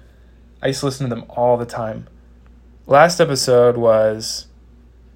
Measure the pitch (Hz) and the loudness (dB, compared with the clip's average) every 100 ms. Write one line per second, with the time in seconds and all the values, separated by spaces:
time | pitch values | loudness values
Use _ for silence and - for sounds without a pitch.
0 | _ _ _ _ _ _ 135 135 139 135 | _ _ _ _ _ _ -6 -4 -6 -6
1 | 127 113 - 123 123 117 120 123 110 110 | -8 -8 -8 -2 0 0 -4 -8 -10 -10
2 | - - _ _ _ _ _ _ - 139 | -16 -20 _ _ _ _ _ _ 2 4
3 | 170 175 156 131 131 120 123 117 117 110 | 4 2 0 -2 2 4 4 2 2 2
4 | 110 110 110 - - _ - _ _ _ | 2 -2 -10 -14 -16 _ -20 _ _ _
5 | - | -20